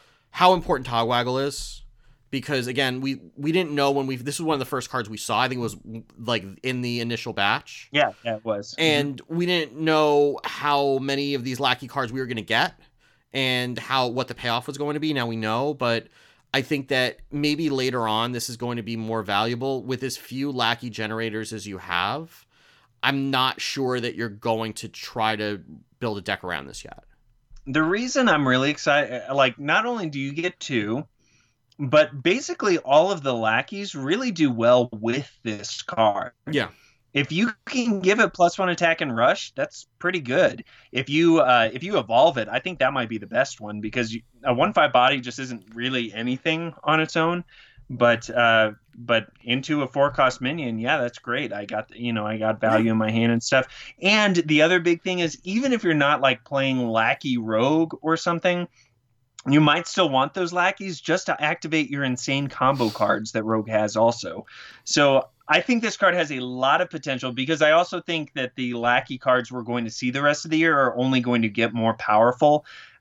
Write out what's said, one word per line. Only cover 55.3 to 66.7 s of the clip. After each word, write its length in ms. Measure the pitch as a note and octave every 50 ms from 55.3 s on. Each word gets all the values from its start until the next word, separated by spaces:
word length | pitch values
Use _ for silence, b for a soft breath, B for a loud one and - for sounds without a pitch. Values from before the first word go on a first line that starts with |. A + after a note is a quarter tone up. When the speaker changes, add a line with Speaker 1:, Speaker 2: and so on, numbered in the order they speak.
| - - -
Speaker 2:
even 300 | F#3 G3 A3+ C4+ C4+ B3
if 100 | A3 -
you're 120 | F3 D#3+
not, 260 | D3 C#3+ C#3+ D3+ C#3
like, 240 | C#3 C3+ B2+ A#2+ -
playing 420 | - C#3+ C#3 C3+ C3+ C3 B2+ B2 A#2
lackey 500 | A2 A2+ A2 A#2+ C#3 - - C#3 B2+ A#2+
rogue 540 | A2 A2 A2 A2 A#2+ C#3 D#3 D#3+ E3 D#3+ C#3 - -
or 140 | D#3 D#3+
something, 520 | D#3+ - F3 E3+ E3+ - F3+ F3+ F3 F3 - b b b b b _ _ _ _ _ _ _ _ - - C3
you 120 | C#3 D3+
might 280 | D#3 D3 D3 E3+ E3+ -
still 200 | - G3+ F#3 D3+
want 260 | C3 C3 C3+ D3 -
those 180 | F#3+ F3+ E3+ F3
lackeys 480 | F3+ F3 F#3+ F#3+ - G3 F#3+ E3+ -
just 260 | - - D#3+ F#3 -
to 160 | - D3+ - D3
activate 480 | D3+ E3 - - D#3+ D#3 D#3 D3+ B2+
your 140 | C#3+ C#3+ C#3
insane 420 | C3 B2 B2 - - C3+ C#3 C#3+
combo 440 | C3+ - - - C3 C#3+ C3+ A#2+ G#2+
cards 420 | G#2 - G#2+ G2+ G2 G2+ A2 - -
that 100 | A2+ G#2+
Rogue 280 | A2 A2 A2 G#2+ A2
has 260 | A2 G#2+ G#2+ G#2 G#2
also. 480 | A2 A2+ A#2 A#2 - - F2 E2 G2+ - B B B B B B B B
So 440 | B - - D3 C#3 C3+ C3 - - _ _ _ -
I 140 | D3+ F3 -
think 200 | - B3 A#3 A3+
this 140 | G#3+ -
card 180 | - G3+ F#3 E3+
has 160 | F3+ D#3+ D3
a 100 | D3 B2+
lot 400 | B2+ B2 B2+ B2+ B2+ C3+